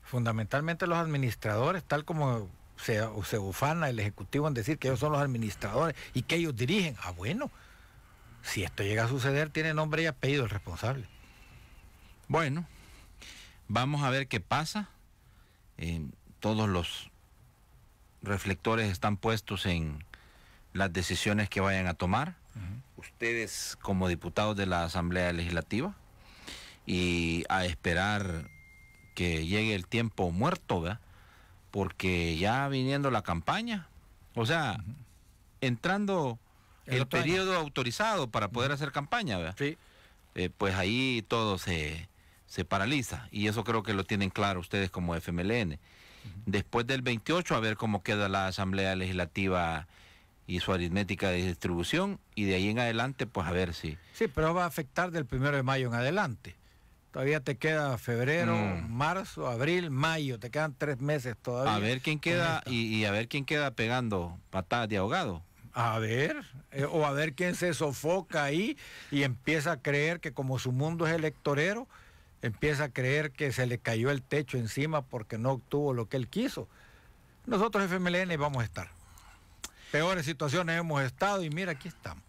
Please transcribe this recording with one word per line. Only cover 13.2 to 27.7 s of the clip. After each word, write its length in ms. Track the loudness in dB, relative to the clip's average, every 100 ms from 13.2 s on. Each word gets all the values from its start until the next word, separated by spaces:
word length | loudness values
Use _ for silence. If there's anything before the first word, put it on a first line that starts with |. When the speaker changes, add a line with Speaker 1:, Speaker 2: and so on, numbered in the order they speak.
| -18 -18 -20 -20 -4
Speaker 2:
vamos 380 | 0 0 2
a 60 | 2
ver 180 | 0 0
qué 100 | -4
pasa. 500 | 0 0 0 -6 -8 -14 -20 -20 -20 -20 -20 -20 -20 -8
Eh, 300 | -4 -4 -6 -12 -20 -4
todos 300 | 0 2 2
los 420 | 2 -2 -8 -12 -20 -20 -20 -20 _ -20 -20 -20 -20 -20 -10
reflectores 720 | -4 -2 -2 -2 0 2 2
están 240 | 0 0 0
puestos 500 | 0 -2 -2 -2 0
en 380 | 0 -2 -6 -12 -20 -20 -20 -20 -20 -8
las 200 | -2 0
decisiones 580 | 0 0 0 2 2 2
que 100 | 2
vayan 280 | 2 2 0
a 60 |
tomar. 420 | 0 2 2 0 -8 -16
Speaker 1:
Ujú. 480 | -10 -10 -10 -14 -20 -20
Speaker 2:
Ustedes 680 | -4 -2 0 -2 -6 -8 -6
como 240 | -2 2 2
diputados 500 | 0 -2 0 2 2
de 100 | 2
la 180 | 2
Asamblea 480 | 0 0 0 2 2
Legislativa, 640 | 0 -2 -2 -2 -2 -2 -6 -20 -20 -20 -20 -16 -16 -16 -14 -4
y 580 | 0 2 2 2 0 0
a 180 | 0
esperar 840 | 0